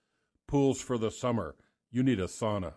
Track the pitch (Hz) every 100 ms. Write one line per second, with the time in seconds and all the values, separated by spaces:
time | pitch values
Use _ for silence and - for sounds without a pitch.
0 | _ _ _ _ - 143 139 127 - 123
1 | 110 - 123 117 82 - _ _ _ 120
2 | 131 110 90 - 113 104 87